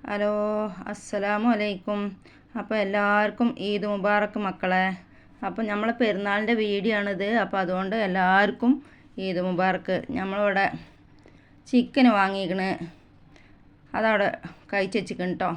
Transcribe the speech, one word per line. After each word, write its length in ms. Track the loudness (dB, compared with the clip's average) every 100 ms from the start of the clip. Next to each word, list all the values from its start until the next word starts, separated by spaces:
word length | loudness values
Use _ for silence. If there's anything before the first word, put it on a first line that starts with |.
| -6
ഹലോ, 200 | -2 -2 0 -2 -2 -4 -8 -10
അസ്സലാമു 580 | -12 -6 -4 -2 0 2
അലൈക്കും. 480 | 2 0 -4 -4 -4 -4 -8 -20 -20 -14 -12
അപ്പോൾ 160 | -4 -2
എല്ലാവർക്കും 640 | 0 2 2 4 2 0 -2 0 -4
ഈദ് 180 | -2 -2
മുബാറക്ക് 460 | -2 2 2 0 -2 -4
മക്കളെ. 340 | -4 0 2 0 -4 -14 -20 -20 -10 -8
അപ്പോൾ 160 | -4 -4
നമ്മളെ 240 | -2 -2 2
പെരുന്നാളിൻ്റെ 540 | 0 2 0 0 0 0
വീഡിയോ 340 | 0 0 0 0
ആണിത്. 300 | -2 -2 0 0
അപ്പോൾ 160 | 0 0
അതുകൊണ്ട് 340 | 0 -2 -2 -2 0
എല്ലാവർക്കും 680 | 2 4 6 4 2 2 2 -2 -20 -18 -8 -4
ഈദ് 180 | -2 0
മുബാറക്ക്. 500 | 2 2 0 -2 -2 -2 -6
നമ്മളിവിടെ 480 | -4 0 2 2 0 -2 -14 -20 -20 -20 -20 -20 _ -20 0
ചിക്കൻ 380 | 2 2 4 6 6
വാങ്ങിക്കണ്, 500 | 2 0 -4 -2 -2 -4 -8 -14 -20 -20 -20 -20 -20 -20 -20 -20 -8 0
അതവിടെ 320 | 2 2 0 -2 -14 -18 -4
കഴിച്ച് 240 | -2 0 -2
വെച്ചിക്കണ് 380 | -4 -6 -4 -2
ട്ടോ. 120 | -4